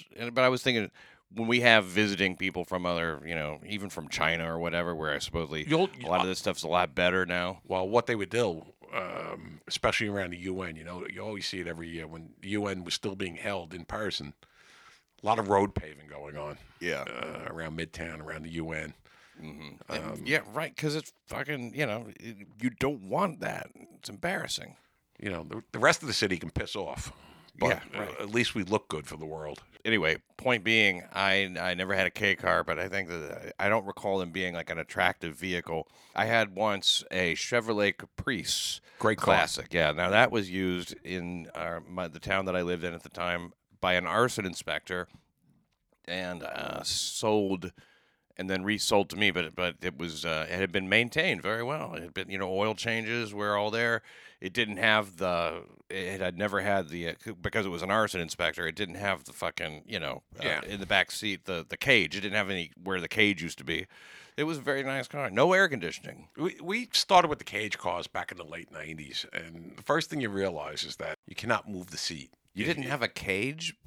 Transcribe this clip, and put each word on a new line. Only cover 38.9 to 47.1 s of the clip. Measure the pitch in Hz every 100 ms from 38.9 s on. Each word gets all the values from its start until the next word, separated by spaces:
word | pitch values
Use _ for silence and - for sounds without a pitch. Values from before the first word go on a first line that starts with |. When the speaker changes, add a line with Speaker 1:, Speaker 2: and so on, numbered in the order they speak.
| -
Speaker 2:
Great | 110 104
car. | -
Speaker 1:
Classic. | 95 80 - -
Yeah, | 85 78
now | 76 90
that | 104 123
was | 113 95
used | 92 92 90 87 -
in | - 90 87 87 80 -
our, | 82 85
my, | 76 90 87
the | 78
town | - 95 92
that | 90
I |
lived | 87 87
in | 87
at | 85
the | -
time | - 87 87 87 - _ _
by | 92
an | 90 90
arson | 98 123 - 95
inspector | 85 - 78 - 90 87 - _ _ _ _ _ _ _ _ -
and, | 90 90 90
uh, | - - - -
sold | - - -